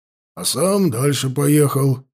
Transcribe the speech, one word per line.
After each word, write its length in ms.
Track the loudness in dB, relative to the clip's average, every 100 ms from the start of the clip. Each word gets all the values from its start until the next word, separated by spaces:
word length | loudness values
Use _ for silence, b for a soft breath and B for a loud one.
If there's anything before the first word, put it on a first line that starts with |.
| _ _ _ -10
а 80 |
сам 460 | -6 -2 0 2 0
дальше 400 | 0 -2 -2 -4
поехал. 720 | -2 2 4 2 2 0 -2 -6